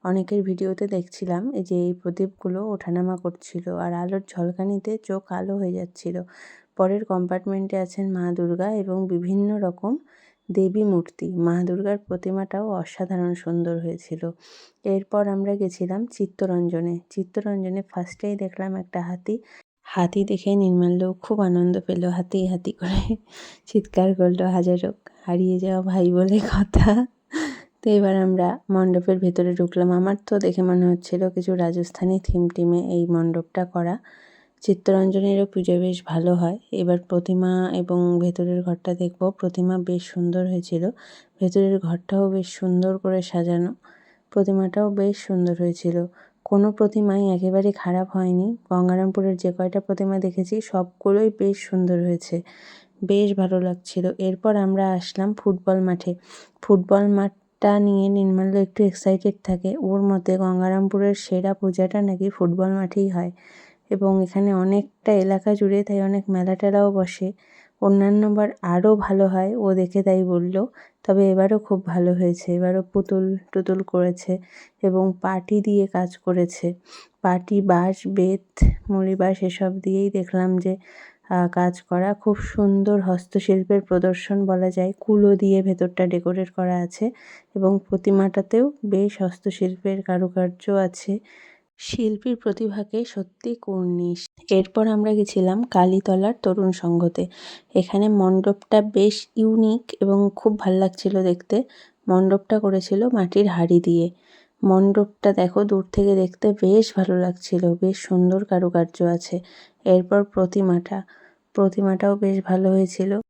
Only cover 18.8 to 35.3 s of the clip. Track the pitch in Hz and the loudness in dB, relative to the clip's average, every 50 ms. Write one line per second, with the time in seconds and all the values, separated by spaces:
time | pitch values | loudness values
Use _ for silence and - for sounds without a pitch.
18.8 | 180 185 - 180 175 175 180 180 180 - 214 220 - _ - - _ _ _ _ | -10 _ -8 -8 -8 -8 -10 -10 -8 -8 -8 -8 -8 _ -20 -20 _ _ _ _
19.8 | _ - - 190 175 175 - 202 196 202 208 185 - 202 202 202 196 185 180 180 | _ -8 -2 -2 -2 0 0 -2 -2 -2 -2 -4 -2 0 0 2 2 2 2 2
20.8 | 175 175 175 180 185 185 185 - - - 220 208 202 185 175 175 175 180 180 190 | 2 2 2 0 -2 -4 -4 -8 -6 -4 -2 0 2 2 2 2 2 2 0 -2
21.8 | 180 - 185 180 175 180 175 180 180 180 - 190 185 185 185 175 180 - - _ | -2 -4 -4 -2 -2 -2 -2 -4 -6 -4 -4 -4 -2 -2 -4 -4 -6 -8 -10 _
22.8 | 180 180 190 196 - - 226 214 _ _ - - - - - _ _ - - 214 | -6 -2 -2 -2 -2 -2 -6 -6 _ _ -20 -20 -20 -20 -20 _ _ -2 -2 -2
23.8 | 202 - - 185 185 190 190 185 185 180 180 180 185 185 180 180 175 180 180 175 | -2 0 0 0 2 2 2 2 2 2 2 0 0 0 0 0 2 2 0 0
24.8 | 185 190 202 _ _ - _ _ - - 175 175 185 185 185 180 185 190 190 185 | -2 -6 -8 _ _ -20 _ _ -8 -4 -2 0 0 0 0 0 -2 -2 -2 -2
25.8 | 185 190 185 190 180 175 180 180 185 190 202 214 202 - - 196 202 - - - | -2 -2 0 2 2 2 4 2 2 4 2 2 0 0 0 0 0 2 4 4
26.8 | - 220 208 233 254 - _ _ _ _ - 320 311 294 262 - - _ _ _ | 6 6 4 2 0 -2 _ _ _ _ -8 -6 -6 -6 -10 -14 -20 _ _ _
27.8 | - 220 208 208 202 190 190 190 190 185 185 185 175 175 180 - _ - 196 190 | 0 2 4 4 4 4 2 2 2 2 2 2 0 0 -2 -4 _ -2 0 2
28.8 | 185 185 180 180 180 196 190 185 190 180 180 190 180 180 180 175 175 175 - 180 | 2 4 2 2 2 0 0 2 0 0 0 2 0 0 0 0 -2 0 0 0
29.8 | 180 180 180 180 185 196 202 202 _ - 214 202 190 180 180 185 185 180 180 180 | 2 2 2 2 2 0 -2 -4 _ -2 -2 0 0 0 0 0 0 2 2 4
30.8 | 180 180 180 175 180 - - 180 190 185 180 190 175 190 185 180 175 170 170 175 | 4 4 2 0 -2 -6 -4 -2 -2 -2 -2 -4 -4 -2 -2 0 0 -2 0 -2
31.8 | 170 175 - - 185 185 190 190 185 - - 180 175 170 175 - 175 170 175 175 | -4 -6 -6 -4 -2 0 0 0 0 0 0 2 0 0 0 0 0 2 2 0
32.8 | - - 180 175 170 175 170 165 165 170 165 170 165 _ _ 190 180 180 - 175 | 0 -2 -2 -2 0 2 0 0 2 0 -2 -2 -6 _ _ -6 -6 -4 -4 -4
33.8 | 170 170 185 - _ - - - - _ _ _ _ _ _ _ - - 190 185 | -4 -4 -4 -6 _ -18 -20 -20 -20 _ _ _ _ _ _ _ -2 -2 -2 0
34.8 | _ - 190 190 190 190 190 196 196 202 | _ 2 2 4 2 2 2 0 0 2